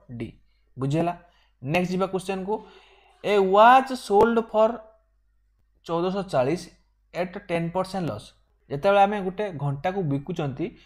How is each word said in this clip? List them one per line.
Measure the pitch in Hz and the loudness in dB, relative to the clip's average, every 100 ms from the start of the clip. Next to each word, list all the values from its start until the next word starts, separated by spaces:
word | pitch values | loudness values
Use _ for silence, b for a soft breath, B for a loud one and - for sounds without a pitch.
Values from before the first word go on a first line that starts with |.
| - | -16
ଡି। | 120 113 - _ _ _ - | -12 -12 -14 _ _ _ -6
ବୁଝିହେଲା? | 139 160 170 170 b b b _ | -2 0 -2 -4 b b b _
ନେକ୍ସଟ | 131 175 180 | -4 -2 0
ଯିବା | 180 190 | -2 -2
କ୍ୱେଶ୍ଚନକୁ। | 190 190 190 190 214 B B B B B B | -4 -6 -8 -6 -8 B B B B B B
ଏ | 175 202 | 0 2
ୱାଚ୍ | 190 202 226 262 262 254 | 4 8 8 8 4 -6
ସୋଲ୍ଡ | - 202 226 226 | 0 4 4 2
ଫର୍ | 226 214 220 240 - _ _ _ _ _ _ _ _ _ - | 0 2 2 0 -12 _ _ _ _ _ _ _ _ _ -6
ଚଉଦଶହ | 170 185 196 | -4 -2 -4
ଚାଳିଶ | 185 147 127 180 - _ _ _ _ | -2 -2 0 -2 -8 _ _ _ _
at | 160 185 202 - | -8 -8 -8 -6
ଟେନ୍ | 170 170 | -4 -2
ପରସେଣ୍ଟ | 175 185 190 160 | -4 -4 -6 -6
ଲସ୍। | 107 - _ _ _ _ | -8 -14 _ _ _ _
ଯେତେବେଳେ | 143 196 202 | -2 2 4
ଆମେ | 196 208 | 4 2
ଗୋଟେ | 190 190 208 147 | -6 -6 -8 -6
ଘଣ୍ଟାକୁ | 143 139 185 196 | -6 -4 -4 -4
ବିକୁଛନ୍ତି | 160 139 139 175 147 135 185 b | -2 -4 -4 -6 -6 -6 -8 b